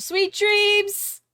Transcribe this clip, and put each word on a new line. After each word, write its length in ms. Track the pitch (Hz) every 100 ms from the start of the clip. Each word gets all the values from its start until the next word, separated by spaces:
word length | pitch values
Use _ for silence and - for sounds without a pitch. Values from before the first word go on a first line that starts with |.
Sweet 320 | - 359 381
dreams! 880 | - 415 415 415 415 403 392 - - _